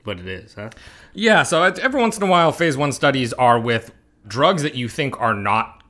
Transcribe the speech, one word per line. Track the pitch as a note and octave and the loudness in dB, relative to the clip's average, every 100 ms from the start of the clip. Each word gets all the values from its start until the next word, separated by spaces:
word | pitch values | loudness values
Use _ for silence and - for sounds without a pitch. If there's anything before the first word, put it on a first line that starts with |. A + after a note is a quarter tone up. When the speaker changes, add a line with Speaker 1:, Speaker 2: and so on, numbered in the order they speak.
Speaker 1:
what | - F#2+ | -12 -12
it | F#2 | -10
is, | F#2 G#2+ | -14 -14
huh? | - G#2+ - - - - | -16 -16 -18 -20 -20 -18
Speaker 2:
Yeah, | - A3 G3+ | -2 4 4
so | C3+ E3 | 4 2
it, | F3+ F3+ | 2 0
every | - C4+ | -4 0
once | A#3 - | -2 0
in | |
a | G3 | 2
while, | F3 E3 | 4 2
phase | C#3 E3+ C3+ | 2 0 0
one | C#3+ | -2
studies | B2+ D3 C3+ B2 | 0 0 0 -2
are | A#2 B2 A#2+ | 2 4 4
with | A#2 A2+ - - _ _ G#2+ | 2 -2 -4 -20 _ _ -10
drugs | G#2 D#3 F#3+ | 0 2 2
that | D3 C3 | -2 -4
you | A#2+ | -8
think | - C#3 - | -4 -6 -2
are | A#2+ | -2
not | G#2 G2+ G#2+ - - _ | -2 0 -2 -2 -10 _